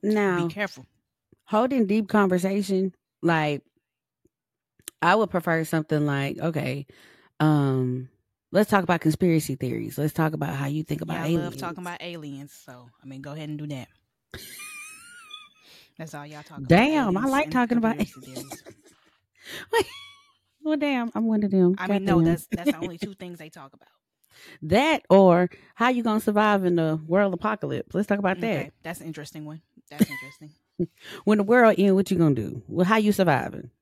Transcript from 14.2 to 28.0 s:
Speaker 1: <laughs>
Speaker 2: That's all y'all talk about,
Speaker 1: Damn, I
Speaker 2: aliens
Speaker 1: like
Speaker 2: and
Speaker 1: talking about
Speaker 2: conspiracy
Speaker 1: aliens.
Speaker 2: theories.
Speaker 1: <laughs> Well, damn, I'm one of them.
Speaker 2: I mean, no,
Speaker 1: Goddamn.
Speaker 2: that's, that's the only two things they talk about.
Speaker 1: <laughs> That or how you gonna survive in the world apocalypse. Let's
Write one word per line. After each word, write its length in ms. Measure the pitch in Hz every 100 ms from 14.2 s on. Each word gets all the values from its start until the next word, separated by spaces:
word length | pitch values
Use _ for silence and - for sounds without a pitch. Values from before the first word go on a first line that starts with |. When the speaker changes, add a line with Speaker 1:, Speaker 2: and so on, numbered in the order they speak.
| _
Speaker 1:
<laughs> 80 | - - - 1077 1077 1077 1077 1077 1077 1077 1077 1077 _ _ - _ _
Speaker 2:
That's 160 | 160
all 120 | 147 147
y'all 160 | 151
talk 160 | 147 156
about, 100 | 131
Speaker 1:
Damn, 480 | 170 262 311 240 185
I 40 |
Speaker 2:
aliens 100 | 269
Speaker 1:
like 140 | 269
Speaker 2:
and 80 | 302
Speaker 1:
talking 260 | 254 240 240
about 180 | 220 233
Speaker 2:
conspiracy 340 | 208 - -
Speaker 1:
aliens. 300 | - 139 -
Speaker 2:
theories. 1200 | - - _ _ _ _ _ _ - - - 453 -
Speaker 1:
<laughs> 80 | 1077 1077 1077 _ _ _ _
Well, 140 | 302 302
damn, 340 | 294 262 233
I'm 100 | 220
one 180 | 226 214
of 60 | 208
them. 240 | 190 180 190
Speaker 2:
I 80 | 185
mean, 160 | 202
no, 120 | 196 170
Speaker 1:
Goddamn. 80 | 165
Speaker 2:
that's, 140 | 170 -
that's 180 | 220 175
the 40 | -
only 220 | - 170
two 160 | 214
things 240 | 196 180 170
they 100 | 156
talk 240 | 165 139
about. 160 | _ _
Speaker 1:
<laughs> 680 | _ _ _ _ _ - -
That 400 | 156 190 294 311 _
or 400 | 190 190 170 180 - _
how 140 | - 233
you 140 | 247
gonna 180 | 233 220
survive 440 | 220 208 214 208 180
in 100 | 170
the 240 | 160 156 156
world 260 | 180 202
apocalypse. 640 | 180 214 214 147 131 -
Let's 120 | 175